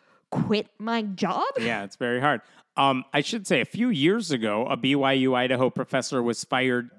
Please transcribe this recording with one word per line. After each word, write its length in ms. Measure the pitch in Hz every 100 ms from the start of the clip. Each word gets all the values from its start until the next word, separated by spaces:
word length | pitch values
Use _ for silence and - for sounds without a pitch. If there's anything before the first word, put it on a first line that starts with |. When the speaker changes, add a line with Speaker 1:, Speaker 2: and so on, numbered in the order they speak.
| _ _ _
Speaker 1:
Quit 380 | - - 214 - -
my 240 | 220 233
job? 420 | 214 185 190 214 427 554
Speaker 2:
Yeah, 240 | 226 110
it's 120 | 101 -
very 240 | 123 123
hard. 200 | 143 123 - - _ -
Um, 280 | 139 131 -
I 100 | 147
should 240 | 151 226 190
say, 140 | 156
a 40 |
few 240 | - 190 247
years 420 | 165 151 220 175
ago, 360 | 135 110 104 123
a 100 | 127
B 180 | 131
Y 180 | 143 135
U 200 | 135 131
Idaho 340 | 123 127 127 127
professor 520 | 143 127 135 - 135
was 220 | 120 113
fired. 460 | - 131 127 123 120